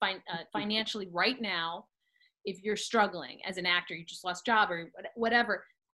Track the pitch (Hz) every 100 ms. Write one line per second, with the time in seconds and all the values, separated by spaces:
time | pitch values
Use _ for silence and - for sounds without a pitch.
0 | 196 190 - 170 - 208 208 220 220 220
1 | 190 170 196 262 214 175 165 175 - _
2 | _ _ _ _ 196 190 202 208 - 233
3 | 202 170 127 - 185 185 180 175 175 165
4 | 170 - 185 175 - 220 190 170 165 -
5 | 196 233 226 240 214 190 - _ _